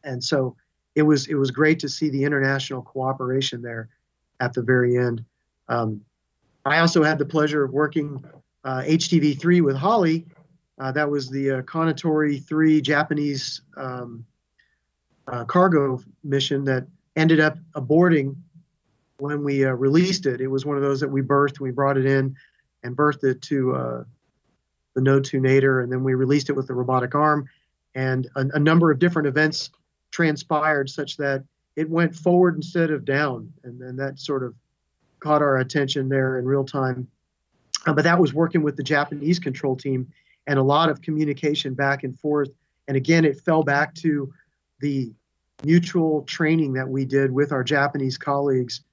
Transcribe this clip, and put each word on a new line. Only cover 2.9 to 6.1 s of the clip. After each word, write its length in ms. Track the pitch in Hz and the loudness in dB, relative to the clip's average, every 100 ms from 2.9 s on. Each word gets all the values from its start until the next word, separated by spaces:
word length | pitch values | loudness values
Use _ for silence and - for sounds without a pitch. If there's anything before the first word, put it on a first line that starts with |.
| 135 131 131 127 131 131 120 | -6 -4 -4 -2 -2 -2 -6
there 280 | 120 117 113 _ _ _ _ _ | -10 -12 -14 _ _ _ _ _
at 140 | 127 | -4
the 80 | 127 | -2
very 360 | 120 127 123 123 | 2 2 4 2
end. 280 | 123 117 117 _ _ _ - | 0 -2 -10 _ _ _ -6
Um, 340 | 120 110 107 _ | -2 -2 -6 _